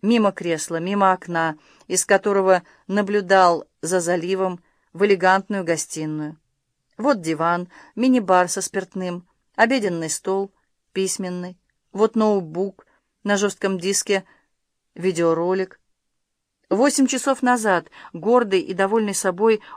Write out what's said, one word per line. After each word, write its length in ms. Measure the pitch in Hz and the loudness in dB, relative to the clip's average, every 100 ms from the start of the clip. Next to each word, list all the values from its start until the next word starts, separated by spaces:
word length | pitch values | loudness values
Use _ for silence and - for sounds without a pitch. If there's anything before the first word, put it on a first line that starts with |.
Мимо 300 | 196 233 208 | 2 2 2
кресла, 460 | 190 175 160 - 165 | 0 -4 -4 -4 -6
мимо 360 | 175 202 190 | -4 0 2
окна, 460 | 185 - 170 165 156 _ _ _ | 0 -2 -4 -4 -6 _ _ _
из 180 | 180 - | -6 2
которого 560 | 196 208 196 190 185 - _ _ | 2 2 0 4 2 0 _ _
наблюдал 800 | 196 202 208 180 190 180 170 - _ | -2 0 -2 2 6 6 4 -4 _
за 180 | 160 185 | -4 -2
заливом, 600 | 170 175 170 190 190 180 _ _ _ | 0 -2 -2 -2 -2 -4 _ _ _
в 120 | 165 | -2
элегантную 600 | 208 190 185 190 190 202 | 2 4 4 2 0 -6
гостиную. 720 | 170 165 - - 156 151 151 156 _ _ _ _ _ _ | -2 -4 -4 -8 -6 -6 -8 -12 _ _ _ _ _ _
Вот 240 | 240 240 | -2 0
диван, 480 | 160 156 165 175 175 - - | -2 -2 0 0 -4 -14 -18
мини-бар 540 | - 254 254 190 185 180 | -2 2 2 4 4 4
со 120 | 196 | -2
спиртным, 680 | 185 196 190 190 180 175 - _ _ | -6 -6 -6 -8 -6 -8 -12 _ _
обеденный 560 | - 226 262 208 170 160 | 0 2 2 -2 -4 -6
стол, 420 | - - 190 196 _ _ _ _ | -6 -4 -4 -4 _ _ _ _
письменный. 680 | - 190 - 185 180 180 180 _ _ _ | -6 -4 -4 -8 -8 -10 -16 _ _ _
Вот 240 | 196 220 220 | -2 0 2
ноутбук, 720 | 214 202 165 160 196 - _ _ _ _ | 0 0 -2 -6 -6 -8 _ _ _ _
на 120 | - 202 | -4 0
жестком 420 | - - 196 190 | -2 -2 -4 -2
диске 460 | 180 - - 196 190 _ _ _ _ _ _ - | -2 -4 -2 -4 -4 _ _ _ _ _ _ -6
видеоролик. 840 | 180 170 170 165 175 190 185 - _ _ _ _ _ _ _ _ _ | -4 0 0 2 0 -2 -4 -10 _ _ _ _ _ _ _ _ _
Восемь 380 | 190 277 - 262 | 2 2 4 0
часов 360 | 262 285 262 | 0 -2 0
назад, 460 | 247 247 214 180 160 - - | 2 0 2 0 -2 -20 -18
гордый 480 | 175 175 247 220 190 | -8 2 2 4 -2
и 140 | - | -2
довольный 400 | 185 196 226 214 | -2 0 0 -2
собой, 460 | 196 196 175 220 214 - | -2 -4 0 0 0 -2